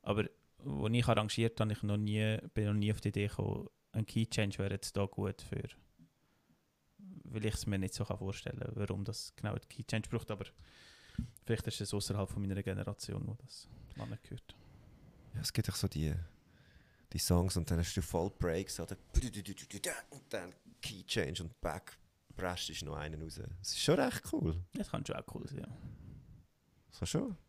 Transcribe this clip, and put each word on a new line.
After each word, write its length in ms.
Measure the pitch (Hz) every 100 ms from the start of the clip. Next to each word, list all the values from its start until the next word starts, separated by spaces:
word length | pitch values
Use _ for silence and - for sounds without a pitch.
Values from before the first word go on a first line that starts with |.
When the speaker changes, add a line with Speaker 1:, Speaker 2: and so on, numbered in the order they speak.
Speaker 1:
Aber 220 | - 104 - - _ _
wo 240 | - 69 107
ich 200 | 120 117
arrangiert 520 | 110 107 - 113 -
habe, 120 | 110
ich 120 | 104
noch 140 | 104 104
nie, 400 | 107 107 107 110 -
bin 120 | - 104
noch 80 |
nie 180 | 104 104
auf 100 | 104
die 80 | -
Idee 180 | 101 101
gekommen, 400 | - 101 98 - _ _
ein 120 | 107 107
Key 200 | 113 113
Change 300 | - 101 98
wäre 140 | 98
jetzt 220 | 98 - 101
da 80 | 98
gut 360 | - 98 -
für, 260 | - - - - - _ - _ _ _ _ _ _ _ _ - 196 190
weil 220 | - 110 107
ich 80 | -
es 100 | -
mir 120 | 98
nicht 140 | 98
so 100 | - 101
kann 120 | 98
vorstellen 420 | 95 - - -
kann, 120 | - -
warum 280 | 104 98 101
das 280 | 110 - -
genau 180 | 104
ein 60 | - -
Key 140 | -
Change 260 | - 110 -
braucht, 200 | 117 -
aber 140 | 101 95 - - - - - - - - - -
vielleicht 200 | 110 -
ist 140 | -
es 120 | 101
außerhalb 360 | 101 - 101 95
von 120 | -
meiner 200 | 98 98
Generation, 640 | 98 98 101 101 - 101 107
wo 100 | 110
das 240 | 131 - - - - -
angehört. 580 | 110 113 - - - - - - - - - - -
Speaker 2:
Ja, 80 | -
es 100 | -
gibt 180 | - 104
auch 60 | -
so 120 | 98
die, 260 | - 78 85 85 - - - - - - - -
die 60 | -
Songs 380 | - 87 92 90
und 120 | 80
dann 80 | 85
hast 160 | 82 -
du 40 |
voll 280 | 80 87 95
Breaks 500 | - 90 82 95 -
oder 160 | 82 185 - - 127 101 95 98 - 98 - - -
und 100 | 135 -
dann 240 | 107 90 - - -
Key 220 | - 101 -
Change 380 | 113 71 87
und 160 | 82 -
Back 380 | 87 78 - - - _ _ -
brashst 340 | 92 90 -
ist 140 | 80
noch 120 | 76 73
einen 260 | 76 78
raus. 140 | 80 78 - -
Das 100 | -
ist 80 | -
schon 200 | - 165
recht 220 | 262 - -
cool. 320 | 320 87 85 90
Speaker 1:
Das 160 | - -
kann 140 | - -
schon 100 | -
auch 200 | - -
cool 120 | -
sein, 140 | 139
ja. 60 | - - - - - - - - - _ _ _ -
Speaker 2:
Das 100 | -
kann 80 | 170
schon. 300 | - 269 175